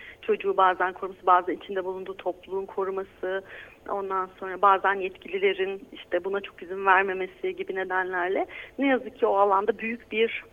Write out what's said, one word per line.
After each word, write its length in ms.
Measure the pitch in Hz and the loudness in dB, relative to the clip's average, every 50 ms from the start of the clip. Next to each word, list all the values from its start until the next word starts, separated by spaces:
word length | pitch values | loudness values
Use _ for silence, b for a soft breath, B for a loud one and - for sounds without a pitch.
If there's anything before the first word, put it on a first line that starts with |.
| B B B B - | B B B B -2
çocuğu 340 | - 208 202 - 196 190 | -2 -2 0 0 0 4
bazen 360 | 196 190 185 180 180 180 185 185 | 6 6 6 6 4 0 -2 -2
koruması, 340 | - 196 185 190 - - | -4 -10 -10 -10 -2 4
bazen 260 | 185 180 180 175 180 151 | 6 6 6 6 2 -4
içinde 320 | - - - 202 190 180 | -6 -6 -8 -6 -6 -4
bulunduğu 320 | 185 190 185 190 185 190 | -6 -6 -8 -8 -10 -10
topluluğun 500 | 190 - 180 175 - - - 185 190 196 | -8 -6 -6 -6 -6 -8 -8 -6 -6 -6
koruması, 760 | 190 - 202 196 190 190 190 190 190 - - - 185 190 196 196 B B B B B B B - - | -6 -6 -6 -4 -4 -4 -6 -6 -10 -12 -10 -6 -4 -4 -6 -6 B B B B B B B -10 -6
ondan 400 | - 202 196 190 190 190 185 185 - - | -6 -6 -4 -2 -2 -2 -2 -4 -6 -12
sonra 220 | 190 190 185 180 196 | -10 -10 -2 4 6
bazen 320 | 202 190 185 185 190 196 | 8 8 8 6 2 0
yetkililerin 920 | 196 185 190 185 - - - 185 196 185 196 190 190 190 196 196 196 196 - - | 0 -2 -6 -6 -8 -14 -8 -4 0 2 2 2 2 -2 -4 -4 -8 -10 -14 -18
işte 320 | - - - 175 175 175 | -18 -10 -4 -4 -4 -2
buna 160 | 196 196 202 | -2 -4 -4
çok 220 | 196 - - - 185 | -6 -8 -14 -14 -12
izin 240 | 170 190 196 196 | -10 -8 -2 4
vermemesi 680 | 196 185 185 196 196 185 190 185 185 - - - 185 185 | 4 6 6 4 2 0 -4 -6 -8 -8 -6 -6 -6 -4
gibi 180 | 185 190 190 190 | -6 -8 -8 -6
nedenlerle 720 | 190 190 185 185 185 185 185 185 180 175 185 196 - 370 - B B B B B - | -6 -4 -2 -2 -2 -2 -2 -2 -2 -2 -2 -2 -2 -4 -4 B B B B B -2
ne 80 | 277 | 0
yazık 320 | 277 262 247 254 - - - | 2 2 0 -2 -6 -8 -2
ki 80 | - | 0
o 100 | 214 202 | 2 4
alanda 420 | 196 202 208 190 196 208 226 220 208 | 4 4 6 4 4 2 0 -2 -2
büyük 340 | 226 226 233 233 - - 214 | -4 -6 -6 -8 -10 -6 0
bir 320 | 214 226 226 - - - - | 0 0 0 0 -4 -10 -6